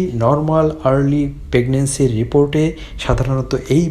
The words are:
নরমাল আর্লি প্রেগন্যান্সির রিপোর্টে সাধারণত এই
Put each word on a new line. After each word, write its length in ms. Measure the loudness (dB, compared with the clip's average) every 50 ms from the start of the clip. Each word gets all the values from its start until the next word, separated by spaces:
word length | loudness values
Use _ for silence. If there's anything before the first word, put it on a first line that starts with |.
| 0 -2 -2 0 2
নরমাল 440 | 2 2 2 0 0 2 2 2 2 -2 0 0 0
আর্লি 340 | 2 2 2 2 2 0 0 -2 -6 -10 -8 0
প্রেগন্যান্সির 600 | 0 0 2 2 0 0 0 -2 0 0 0 0 2 0
রিপোর্টে 440 | -2 2 2 2 2 4 2 0 0 0 -2 -6 -14 -14 -12 -8 -2
সাধারণত 480 | -2 0 0 0 0 -2 -2 -2 -4 -4 -4 -2 0 2
এই 80 | 2 2 2